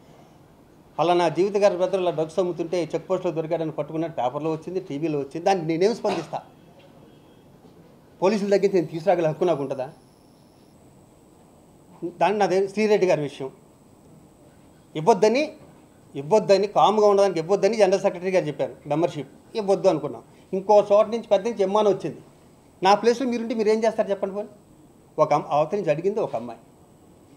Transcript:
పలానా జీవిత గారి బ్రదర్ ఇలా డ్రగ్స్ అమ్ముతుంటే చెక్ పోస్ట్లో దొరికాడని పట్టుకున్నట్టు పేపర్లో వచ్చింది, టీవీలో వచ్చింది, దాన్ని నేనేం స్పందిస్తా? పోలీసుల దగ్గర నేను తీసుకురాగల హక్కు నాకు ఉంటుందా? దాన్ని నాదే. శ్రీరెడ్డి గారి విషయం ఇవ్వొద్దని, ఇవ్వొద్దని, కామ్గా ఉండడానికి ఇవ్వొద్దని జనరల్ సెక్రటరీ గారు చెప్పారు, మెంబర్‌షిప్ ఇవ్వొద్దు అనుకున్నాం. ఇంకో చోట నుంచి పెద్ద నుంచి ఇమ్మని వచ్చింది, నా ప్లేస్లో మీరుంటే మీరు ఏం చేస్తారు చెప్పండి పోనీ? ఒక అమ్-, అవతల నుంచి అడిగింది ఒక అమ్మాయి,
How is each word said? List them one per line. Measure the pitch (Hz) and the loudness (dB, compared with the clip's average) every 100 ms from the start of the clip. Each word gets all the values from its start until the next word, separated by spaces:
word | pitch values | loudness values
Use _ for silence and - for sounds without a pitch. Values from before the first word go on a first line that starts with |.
| - - - - - _ _ _ _ - | -20 -20 -20 -20 -20 _ _ _ _ -2
పలానా | 165 175 170 | 0 2 2
జీవిత | 151 202 202 | 0 0 2
గారి | 202 175 | 2 2
బ్రదర్ | 180 190 | -2 0
ఇలా | 180 | -2
డ్రగ్స్ | 156 160 - | -2 -4 -2
అమ్ముతుంటే | 180 165 165 180 160 | -2 -4 -4 -4 -4
చెక్ | 165 - | -6 -4
పోస్ట్లో | 185 185 | -4 -2
దొరికాడని | 160 156 165 160 | -4 -4 -4 -4
పట్టుకున్నట్టు | 156 151 160 160 156 | -6 -6 -6 -6 -4
పేపర్లో | 127 143 160 | -4 -4 -4
వచ్చింది, | 156 175 180 | -6 -6 -8
టీవీలో | - 139 160 143 | -8 -6 -4 -4
వచ్చింది, | 135 160 185 | -6 -4 -2
దాన్ని | 190 160 | 0 -2
నేనేం | 165 202 | 0 0
స్పందిస్తా? | 233 214 175 151 135 - - - - - - - - _ - - - - - - - _ - | 0 -4 -4 -6 -12 -14 -20 -20 -20 -20 -20 -20 -20 _ -20 -20 -20 -20 -20 -20 -20 _ -2
పోలీసుల | 185 214 202 | 0 0 0
దగ్గర | 196 190 | 2 2
నేను | 185 156 | 0 -2
తీసుకురాగల | 165 180 175 156 | -4 0 2 0
హక్కు | 151 | 0
నాకు | 180 143 | 0 0
ఉంటుందా? | 135 131 135 - _ _ _ _ _ _ _ _ - - _ _ _ _ - _ _ _ - - | -4 -8 -10 -14 _ _ _ _ _ _ _ _ -20 -20 _ _ _ _ -20 _ _ _ -20 -14
దాన్ని | 170 170 170 214 | -10 -2 0 2
నాదే. | 190 185 196 | 2 2 0
శ్రీరెడ్డి | 202 214 202 180 | 0 2 4 4
గారి | 151 | 2
విషయం | 139 - 135 - - _ _ _ - - - - - - - - - 151 | -2 -8 -12 -14 -20 _ _ _ -20 -20 -20 -20 -20 -20 -20 -20 -14 -2
ఇవ్వొద్దని, | 170 208 214 254 302 - - - - - - | 2 4 4 2 -2 -8 -20 -20 -20 -20 -16
ఇవ్వొద్దని, | 143 147 214 175 196 202 | -10 0 2 4 2 2
కామ్గా | 165 170 214 208 | 2 4 6 4
ఉండడానికి | 196 196 165 | 6 4 2
ఇవ్వొద్దని | 160 202 196 226 | 0 2 2 4
జనరల్ | 190 185 | 4 4
సెక్రటరీ | 190 180 185 | 0 -2 -2
గారు | 185 | 0
చెప్పారు, | 151 143 123 - 147 | 0 -4 -6 -8 -4
మెంబర్‌షిప్ | 151 170 147 - - - | 0 0 -2 -12 -16 -12
ఇవ్వొద్దు | 226 196 190 185 | -6 0 2 2
అనుకున్నాం. | 156 147 113 - - - | 2 -4 -10 -18 -20 -8
ఇంకో | 190 190 208 202 | -4 4 4 6
చోట | 202 208 | 4 2
నుంచి | 226 | -2
పెద్ద | - 196 226 | 0 0 0
నుంచి | 196 | -2
ఇమ్మని | 190 208 208 | 0 2 2
వచ్చింది, | 180 151 123 - _ - _ _ - | 0 -4 -12 -18 _ -20 _ _ -2
నా | 185 | 2
ప్లేస్లో | 202 226 240 254 | 4 2 0 -2
మీరుంటే | 233 226 | -4 -6
మీరు | 226 214 | -2 0
ఏం | 220 | 2
చేస్తారు | 220 214 196 | 0 -2 -4
చెప్పండి | 196 196 | -4 -6
పోనీ? | 202 233 - _ - - _ _ - | -8 -12 -16 _ -20 -20 _ _ -2
ఒక | 151 | 0
అమ్-, | 147 - | 0 0
అవతల | 147 156 208 | -2 -2 -2
నుంచి | 156 | -2
అడిగింది | 151 190 214 | -2 -2 -2
ఒక | 156 117 | -4 -6
అమ్మాయి, | 120 117 - - _ _ - - _ | -10 -16 -20 -20 _ _ -20 -20 _